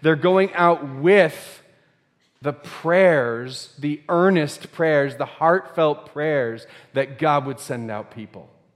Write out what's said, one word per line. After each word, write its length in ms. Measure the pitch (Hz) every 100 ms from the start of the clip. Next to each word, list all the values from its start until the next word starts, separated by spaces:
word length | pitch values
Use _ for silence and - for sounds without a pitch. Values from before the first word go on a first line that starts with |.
They're 140 | 151 160
going 380 | 180 190 190
out 340 | 175 175 165 143
with 720 | 135 160 202 160 - - - _ _ _ _ _ _ _ _
the 120 | 143
prayers, 1200 | - - - 160 175 190 156 120 117 127 131 - -
the 240 | 147 147 -
earnest 640 | 175 185 185 147 - -
prayers, 460 | - 165 147 139 123
the 80 | 139
heartfelt 880 | - 160 185 - - 156 147 -
prayers 520 | 147 156 147 117 113 - - _
that 260 | 135 135 131
God 260 | 156 147 135
would 140 | 135
send 320 | - 127 113
out 200 | 107 107
people. 380 | - 104 98 76 _ _